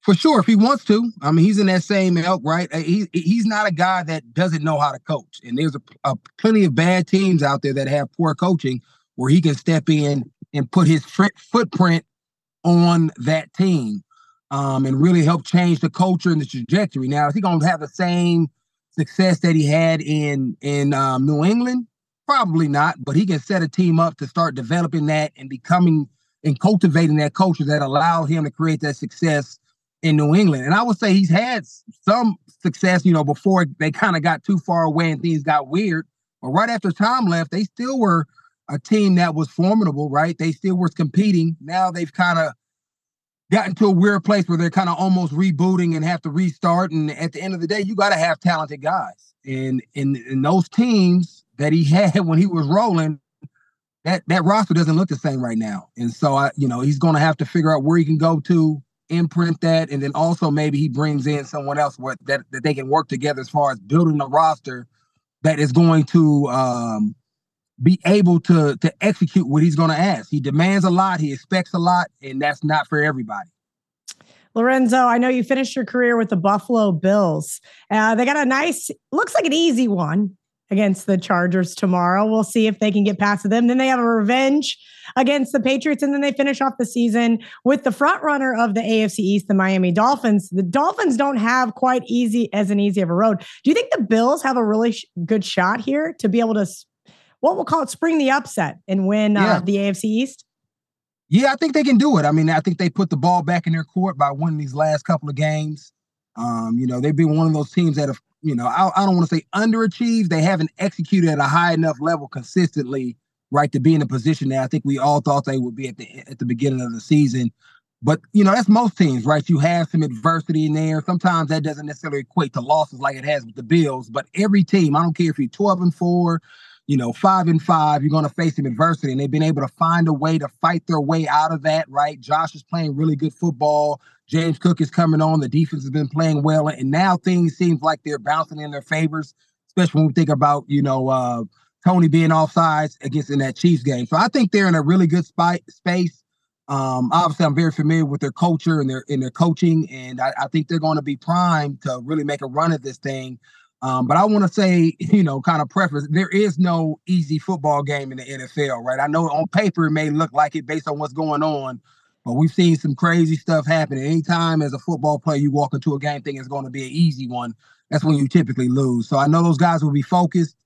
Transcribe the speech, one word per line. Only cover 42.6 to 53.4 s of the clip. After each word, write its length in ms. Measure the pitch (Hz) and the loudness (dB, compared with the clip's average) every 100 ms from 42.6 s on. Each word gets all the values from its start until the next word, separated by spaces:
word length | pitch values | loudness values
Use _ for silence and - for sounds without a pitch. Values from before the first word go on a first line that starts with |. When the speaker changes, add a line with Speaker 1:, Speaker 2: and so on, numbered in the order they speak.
| _ _ _ _ _ _ _ _ _ | _ _ _ _ _ _ _ _ _
Speaker 1:
gotten 240 | 208 196 | 0 0
to 120 | 180 208 | 0 2
a 40 | |
weird 320 | 180 202 202 | 4 4 2
place 240 | 180 208 175 | 0 0 0
where 100 | 165 | -2
they're 140 | 170 | 0
kinda 220 | 185 180 | 0 -2
almost 400 | 170 190 185 170 | -2 0 0 0
rebooting 640 | 147 190 147 185 185 170 160 | 0 -2 2 0 2 0 -2
and 80 | |
have 180 | 160 170 | -2 -4
to 80 | 160 | -4
restart. 640 | 151 185 - 175 170 185 | -2 -2 -2 0 0 0
And 180 | 160 151 | -2 -4
at 220 | 139 165 | -4 -8
the 80 | 143 | -6
end 120 | 190 | -8
of 60 | 180 | -6
the 60 | 165 | -4
day, 140 | 208 | -4
you 160 | 196 208 | -4 0
gotta 180 | 202 | 0
have 240 | 175 170 160 | 2 0 0
talented 440 | 180 160 151 143 | -2 -2 -4 -6
guys. 520 | 147 170 - - _ _ | -4 -4 -6 -14 _ _
And 380 | 135 131 131 127 - | -10 -8 -4 -6 -6
in, 200 | 143 139 | -6 -4
in 280 | 135 120 135 | -4 -4 -2
those 260 | 143 185 170 | 2 2 0
teams 760 | - 240 214 180 180 170 - _ - | 0 2 4 4 2 0 -10 _ -4
that 160 | 147 | 0
he 100 | 160 | 2
<laughs> 60 | 147 | 4
had 300 | 170 202 180 | 4 4 2
when 180 | 175 160 | 2 2
he 80 | 196 | 2
was 220 | 170 143 | 0 0
rolling, 500 | 190 233 170 156 147 _ _ | 2 2 0 0 -4 _ _